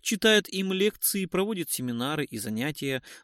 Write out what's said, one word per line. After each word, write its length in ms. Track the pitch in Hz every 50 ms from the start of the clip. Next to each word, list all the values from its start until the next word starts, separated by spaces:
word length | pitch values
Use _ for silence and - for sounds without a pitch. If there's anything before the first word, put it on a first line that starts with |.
читает 480 | - - 233 196 - 220 214 208 - -
им 240 | - 185 190 190 190
лекции, 520 | 190 202 214 - - - - - 202 190
проводит 440 | 170 - 180 196 214 226 180 160 -
семинары 560 | - - 127 123 120 117 123 139 156 151 143
и 120 | - - 110
занятия, 640 | 101 113 107 110 123 147 151 - 139 139 135 127 - - - -